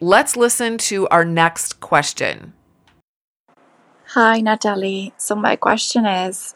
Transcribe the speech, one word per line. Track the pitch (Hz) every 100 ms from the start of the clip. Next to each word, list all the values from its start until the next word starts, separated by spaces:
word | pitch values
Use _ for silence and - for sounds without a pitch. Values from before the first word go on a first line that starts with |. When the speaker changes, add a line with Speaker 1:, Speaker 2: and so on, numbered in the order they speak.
Speaker 1:
let's | 170 202 294 247
listen | 233 - 240 226
to | - 196 190
our | 170
next | 170 165 165 165 - -
question. | - 156 143 - 113 65 - - _ _ _ _ _ _ _ _ _ _ _ _ _ _ -
Speaker 2:
Hi, | - 226 226
Natalie. | 220 214 214 202 196 196 196 -
So | - 208
my | 202 -
question | - 226 - 240 220
is, | 185 185 190 -